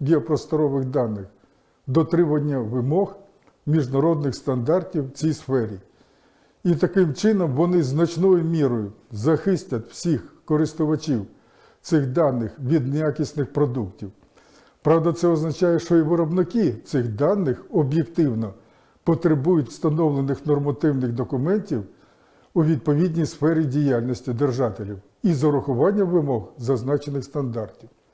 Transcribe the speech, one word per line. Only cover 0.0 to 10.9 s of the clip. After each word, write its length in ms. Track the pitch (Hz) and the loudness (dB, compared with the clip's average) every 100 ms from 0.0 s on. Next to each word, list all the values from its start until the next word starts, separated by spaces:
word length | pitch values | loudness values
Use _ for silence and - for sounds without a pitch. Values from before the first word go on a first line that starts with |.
геопросторових 840 | 139 156 165 147 - 156 147 139 127 | 0 0 2 -2 0 0 0 0 -2
даних 400 | 135 117 104 95 _ _ _ _ _ - | -2 -2 -4 -10 _ _ _ _ _ -2
дотримання 720 | 156 156 170 160 151 147 135 | 0 2 2 2 0 0 -2
вимог 560 | 110 123 127 170 196 - - _ _ _ 147 | -2 -2 0 0 -2 -6 -20 _ _ _ 0
міжнародних 680 | 156 127 135 160 156 143 - | 0 2 2 2 2 -2 -4
стандартів 720 | 143 127 120 180 - 156 131 | -4 -2 0 0 -2 -6 -6
в 40 | |
цій 220 | - 156 | -4 -2
сфері. 460 | 143 - 131 107 95 - _ _ _ _ _ _ _ | -2 -2 -2 -2 -8 -16 _ _ _ _ _ _ _
І 120 | 180 160 | 0 2
таким 380 | 175 196 170 | 2 2 2
чином 420 | - 214 202 165 127 | 2 2 2 0 0
вони 280 | 175 180 | 2 2
значною 600 | 131 143 165 170 190 180 | 2 0 0 2 4 4
мірою 480 | 160 165 135 117 101 - _ | 2 2 2 0 -4 -10 _
захистять 760 | 104 127 156 196 180 - 117 - | -4 0 2 2 -2 -2 -8 -8
всіх 440 | - 175 127 - - - | -6 -2 -2 -4 -14 -2
користувачів 800 | 156 156 - 156 | 0 0 -2 -2